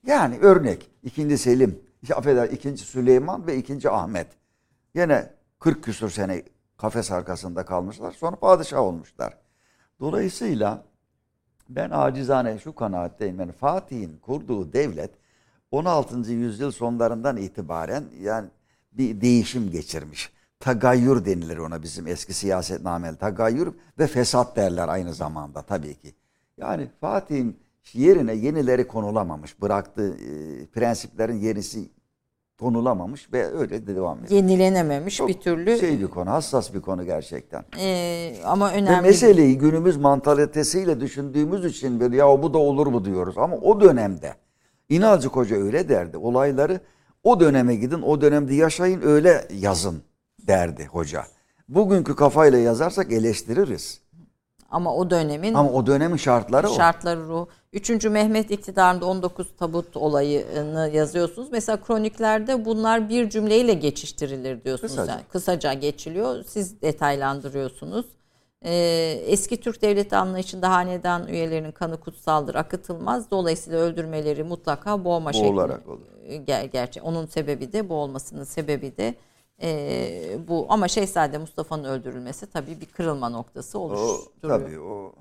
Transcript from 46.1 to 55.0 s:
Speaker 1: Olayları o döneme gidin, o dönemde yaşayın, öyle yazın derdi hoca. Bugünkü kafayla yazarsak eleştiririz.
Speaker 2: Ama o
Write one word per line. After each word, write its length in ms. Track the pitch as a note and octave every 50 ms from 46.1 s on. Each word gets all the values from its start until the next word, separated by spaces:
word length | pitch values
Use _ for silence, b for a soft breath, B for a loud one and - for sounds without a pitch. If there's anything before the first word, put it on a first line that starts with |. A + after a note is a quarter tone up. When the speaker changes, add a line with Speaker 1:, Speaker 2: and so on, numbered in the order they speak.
| -
Speaker 1:
Olayları 600 | D#2 F2+ A#2 A#2+ B2+ C#3 C#3+ C#3 B2+ C#3+ D#3 F#3 F#3 b b b b b b b b _
o 160 | A3 B3 F3+
döneme 360 | E3 D3+ C#3 C3+ B2 B2 A#2+
gidin, 260 | G#2+ A2+ B2+ D#3+ E3
o 200 | - C3+ D3+ D3
dönemde 340 | D3 D3 D3 D3 D3 C3 C3+
yaşayın, 460 | D3 D#3+ D#3+ D#3 - F3 F#3 F#3 F3
öyle 460 | - D3+ D3 D3 D3+ F3+ E3 C#3 - - F#2+
yazın 480 | G2 F#2+ G2+ F#2+ E2 F2 G2 E2 D2+ - _ _ _ _ _ _ _
derdi 460 | - - G2 F#2 F2 E2+ D2 - D2+
hoca. 380 | C#2+ - E2+ E2 D2 E2 D2 C2+ - _ _ _ _ _ _ _ -
Bugünkü 460 | B2+ F3+ G#3+ F#3 G3+ F#3 D3+ B2+ C#3+
kafayla 420 | - D3 C#3 B2 D3+ D#3+ D3 C3 B2
yazarsak 520 | A#2 A#2+ A#2 A#2 D#3 F3 - G3 F#3 -
eleştiririz. 880 | A#2 A2+ A2 A#2 G#2+ - - - A#2 D#3+ G3+ D3 G2+ - - - - - _ _ _ E3+ - _ _ _ _ _ _ _ _ _
Speaker 2:
Ama 240 | - E3+ F3 E3+ B2
o 140 | D3+